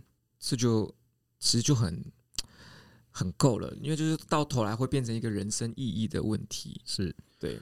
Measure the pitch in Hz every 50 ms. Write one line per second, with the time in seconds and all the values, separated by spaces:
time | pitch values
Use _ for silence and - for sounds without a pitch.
0 | - _ _ _ _ _ _ _ - - 143 117 123 120 113 110 98 - - _
1 | _ _ _ _ _ _ _ _ - - - 120 - 151 143 113 107 85 85 -
2 | - - - _ _ _ - - - - - - - - - - - - - _
3 | _ _ - - 90 90 - - - 135 208 90 87 - - - - 143 160 151
4 | 156 160 160 - - - 165 151 147 - 135 123 107 101 110 113 131 131 151 139
5 | 123 117 113 113 120 113 104 101 101 104 107 - 120 117 113 - 135 113 - 107
6 | 110 - - 92 - 107 107 - - - - - - - - - - - - -
7 | 95 82 - - - _ _ _ - 73 57 -